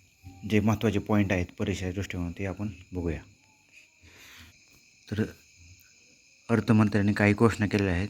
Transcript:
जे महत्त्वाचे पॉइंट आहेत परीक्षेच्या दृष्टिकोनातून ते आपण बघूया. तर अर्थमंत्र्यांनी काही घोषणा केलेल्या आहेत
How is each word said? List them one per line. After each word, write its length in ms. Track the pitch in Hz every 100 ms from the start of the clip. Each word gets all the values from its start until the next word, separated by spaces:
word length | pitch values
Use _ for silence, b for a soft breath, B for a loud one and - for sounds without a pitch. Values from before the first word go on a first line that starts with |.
| b _ - - 90
जे 100 | 107
महत्त्वाचे 380 | 104 104 110 98
पॉइंट 340 | - 104 98
आहेत 140 | 95 87 -
परीक्षेच्या 340 | 101 90 92
दृष्टिकोनातून 460 | 92 95 92 87 87
ते 80 | 98
आपण 220 | 90 104 - -
बघूया. 280 | 92 85 71 - - _ _ _ - _ _ B B B B B _ _ _ _ _ -
तर 120 | 104 - - _ _ - - _ _ _ _ _ _ -
अर्थमंत्र्यांनी 640 | 113 107 110 107 104 101
काही 220 | 101 104
घोषणा 320 | 101 117 - 104
केलेल्या 280 | 104 98
आहेत 140 | 87 104